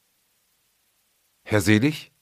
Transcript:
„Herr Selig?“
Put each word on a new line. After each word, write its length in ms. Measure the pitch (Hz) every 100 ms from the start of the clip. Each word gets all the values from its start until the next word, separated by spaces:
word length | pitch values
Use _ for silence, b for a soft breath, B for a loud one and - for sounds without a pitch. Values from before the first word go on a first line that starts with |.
| _ _ _ _ _ _ _ _ _ _ _ _ _ _
„Herr 180 | - 107
Selig?“ 520 | 92 107 139 156 - _